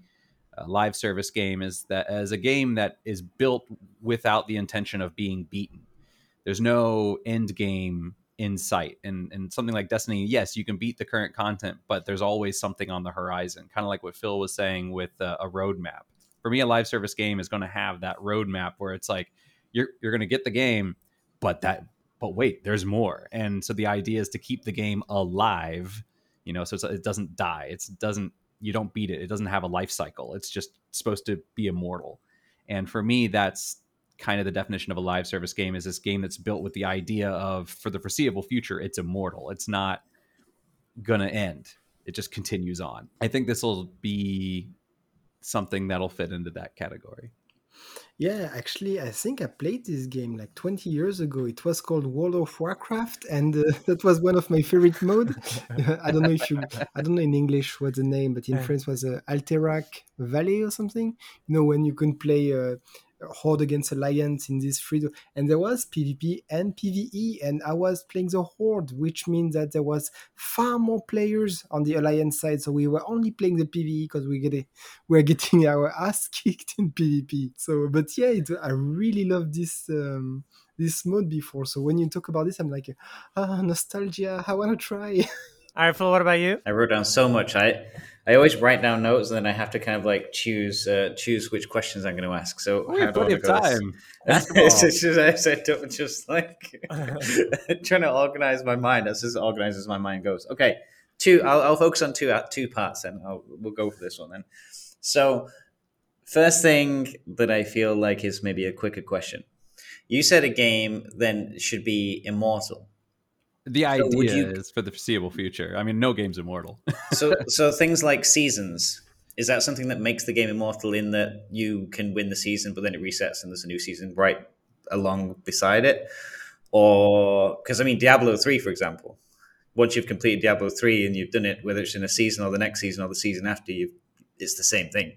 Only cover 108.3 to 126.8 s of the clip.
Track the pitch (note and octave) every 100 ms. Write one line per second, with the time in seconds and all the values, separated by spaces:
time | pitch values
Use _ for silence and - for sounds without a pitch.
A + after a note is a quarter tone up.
108.3 | G2 G#2+ F#2 F#2 F#2 G#2+ G2 - F#2+ -
109.3 | - - _ - _ - - - B2 D3
110.3 | F3 C#3+ A#2 A#2 A2 A2 G#2+ A2+ - A2+
111.3 | G#2 - - - A2 A2+ G#2 G2+ F#2+ -
112.3 | G#2 A2 G#2+ G2 - - _ _ _ _
113.3 | _ _ _ - B2+ D3+ C#3 B2 B2 A#2
114.3 | F#2+ F#2+ F#2+ F#2+ - G2+ - - G#2+ F2+
115.3 | F2+ F#2+ - F2 F#2+ G#2+ A2 B2+ G#2+ G2+
116.3 | F2+ E2+ F2+ E2 A2 - - - D#3+ D3+
117.3 | - B2+ - D3+ D3 E3 E3 D3+ C#3 -
118.3 | D3+ C#3+ G#2+ G2 E2+ - - - _ _
119.3 | - A#2 B2 B2+ C3 B2+ A2+ A2 A#2+ -
120.3 | A#2 A2 G#2+ A2 G#2+ G#2+ G#2 G#2 G#2 G#2
121.3 | - - A2 A2 G2+ F#2 - G#2 G2 G2+
122.3 | G2 G#2 G#2 G2+ F#2+ G2+ F2+ F#2 - G2
123.3 | - F#2 F2+ F2+ F2 - E2+ F#2+ F2+ F#2+
124.3 | - - _ _ _ - G2+ G2 F#2+ F#2+
125.3 | F#2 - - F#2+ G#2+ C3 - - - -
126.3 | - - - _ G#2+